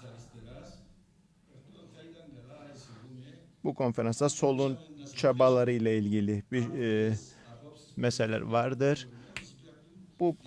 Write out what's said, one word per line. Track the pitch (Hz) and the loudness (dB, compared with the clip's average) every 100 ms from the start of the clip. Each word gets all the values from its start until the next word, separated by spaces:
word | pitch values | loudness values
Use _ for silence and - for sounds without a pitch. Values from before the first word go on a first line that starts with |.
| - - - - 117 - - - - - _ _ _ _ _ - - - 165 165 165 165 151 123 123 - 143 127 - 107 123 127 139 - - _ | -14 -20 -20 -20 -20 -20 -20 -20 -20 -20 _ _ _ _ _ -20 -20 -20 -20 -20 -20 -20 -20 -20 -20 -20 -20 -20 -20 -20 -20 -20 -20 -20 -20 _
bu | 147 | -4
konferansta | 139 123 117 113 113 147 | 0 0 0 -2 0 0
solun | - 143 131 135 127 - - 143 - | 2 2 2 0 -2 -10 -18 -14 0
çabaları | 143 127 131 123 123 | 2 6 6 6 4
ile | 120 113 110 | 2 2 2
ilgili | 104 107 101 104 - | 2 2 0 -2 -2
bir, | 127 117 131 | -2 -2 -2
e, | 117 107 110 110 - - - - - - - - | 0 2 0 -2 -6 -20 -20 -20 -20 -20 -14 -2
meseleler | 120 120 110 110 | -2 0 0 -2
vardır. | 113 117 127 127 139 147 131 - - - - - - - - - - - | 0 0 0 0 0 0 -4 -18 -18 -18 -18 -20 -20 -20 -20 -20 -14 -2
Bu | 175 - | -2 -2